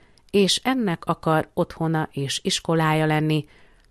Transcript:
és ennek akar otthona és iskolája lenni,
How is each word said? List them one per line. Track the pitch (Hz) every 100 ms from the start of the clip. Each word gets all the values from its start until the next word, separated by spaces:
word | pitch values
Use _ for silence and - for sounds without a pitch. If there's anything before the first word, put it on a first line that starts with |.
| _ _ _
és | 202 190 -
ennek | - 262 208 165
akar | - 165 - 156 -
otthona | - 170 - 160 160 151
és | - 139 -
iskolája | 190 - - 160 160 156 156
lenni, | 156 156 156 - - - _ _